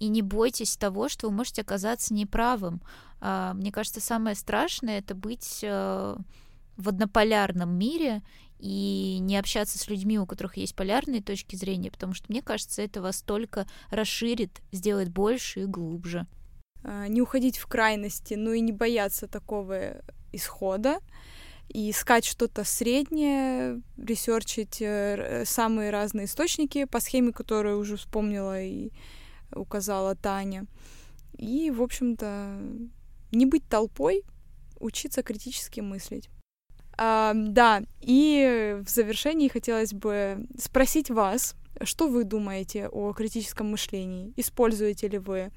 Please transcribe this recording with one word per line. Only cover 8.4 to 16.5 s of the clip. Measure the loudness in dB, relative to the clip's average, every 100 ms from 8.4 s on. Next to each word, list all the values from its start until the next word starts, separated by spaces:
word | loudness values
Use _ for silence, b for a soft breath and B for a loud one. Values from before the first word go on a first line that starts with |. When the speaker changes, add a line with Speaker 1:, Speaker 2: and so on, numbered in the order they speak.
| b -12
Speaker 1:
и | -6 -4 -2 0 -2 0
не | 2 2
общаться | 2 0 0 -2
с | -4
людьми, | -2 2 2
у | 0
которых | -4 -8 -6
есть | -6
полярные | -4 0 0 0 -2
точки | -2 -6 -6
зрения, | -6 -4 -2 -4
потому | -6 -6
что, | -6 -4
мне | -4
кажется, | -2 -4 -4 -6
это | -6 -4
вас | -4 -4
только | -2 -2 -2 -4 -6 B B
расширит, | -2 -2 0 0 0 -2 -6 -10
сделает | -2 2 2 0
больше | 2 2 2 -2 -4
и | -4
глубже. | -4 -4 -6 -6 -6 -6 -12 -20